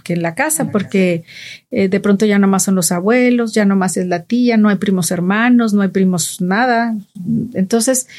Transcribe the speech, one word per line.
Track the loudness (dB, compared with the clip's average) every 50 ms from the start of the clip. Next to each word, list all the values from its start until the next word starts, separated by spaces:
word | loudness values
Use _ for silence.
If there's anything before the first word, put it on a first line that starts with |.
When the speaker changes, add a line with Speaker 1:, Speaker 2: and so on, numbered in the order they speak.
| -6
Speaker 1:
que | -6 -4
en | -4
la | -4 -4 -4
casa, | -4 -4 -2 -2 -4 -4
Speaker 2:
En | -2
la | -2
Speaker 1:
porque, | -4 -4 -2 0 0 2 2 0 -2 -6
Speaker 2:
casa. | -10 -18 -20 -18 -18 -20 -20 _ _
Speaker 1:
eh, | -2 -2 0 0
de | 0 0
pronto | 0 2 2 2 2
ya | 2 2 4
nomás | 4 4 2 2 2
son | 2 0
los | 0 0 -2
abuelos, | -2 -2 0 0 2 2 2 2 2 0 0 -2 0
ya | 0 2
nomás | 2 2 2 0 0 -2 -2
es | -4 -2
la | -4 -4 -4
tía, | -2 0 0 2 2 4 4
no | 4 4
hay | 2 0
primos | 0 0 0 0 0 -2
hermanos, | -2 -2 -2 0 0 2 4 4 4 4 4 2 2
no | 0 0
hay | 0
primos | 0 2 2 2 0 0 -4 -6 -6 -4
nada. | -4 -2 0 0 0 0 0 0 0 -2 -4 -6 -8 -12 -14 -12 -6 -4 -4 -4 -4 -4 -4
Entonces, | -4 -2 0 0 0 2 0 0 -2 -4 -8 -12